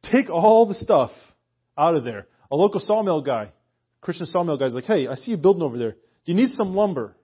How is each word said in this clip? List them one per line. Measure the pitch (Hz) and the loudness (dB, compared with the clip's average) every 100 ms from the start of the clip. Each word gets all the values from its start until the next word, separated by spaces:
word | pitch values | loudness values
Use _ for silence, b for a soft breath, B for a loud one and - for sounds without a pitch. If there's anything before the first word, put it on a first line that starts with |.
Take | - 247 262 | 2 0 2
all | 165 208 226 226 | 2 6 6 4
the | |
stuff | 196 - 170 120 - _ _ _ _ _ - | 0 2 2 2 -6 _ _ _ _ _ -2
out | 160 | 0
of | 160 | 0
there. | 120 107 - _ _ | -4 -10 -14 _ _
A | 143 | 0
local | 202 202 | 2 0
sawmill | - 214 202 160 | -2 0 0 -2
guy, | 135 117 104 _ _ _ _ _ | -2 -4 -6 _ _ _ _ _
Christian | - 165 170 | -10 -10 -4
sawmill | 180 175 143 | -4 -2 -2
guy's | 135 | -2
like, | 120 | -4
"Hey, | 127 208 127 | -2 -2 -2
I | |
see | 127 - | -8 -8
you | 208 | 0
building | 180 180 | 2 2
over | 151 120 | -2 -4
there. | 117 | -6
Do | - _ _ - | -8 _ _ -2
you | |
need | 180 262 | 0 0
some | - 196 | 0 -4
lumber?" | 190 208 151 107 _ | 0 -2 -2 -8 _